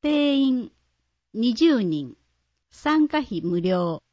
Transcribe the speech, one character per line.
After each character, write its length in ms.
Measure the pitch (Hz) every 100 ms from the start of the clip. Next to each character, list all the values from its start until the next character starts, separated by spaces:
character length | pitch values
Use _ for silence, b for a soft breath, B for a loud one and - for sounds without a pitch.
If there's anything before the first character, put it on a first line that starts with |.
定 380 | 294 294 294 277
員、 340 | 269 254 226 _ _ _ _ _ _
二 180 | 214 233
十 300 | 233 330 269
人。 340 | 185 156 131 - _ _ _ _ _
参 360 | - 294 311 302
加 120 | 302
費 200 | 262 170
無 220 | 160 175
料。 400 | 175 180 175 160 _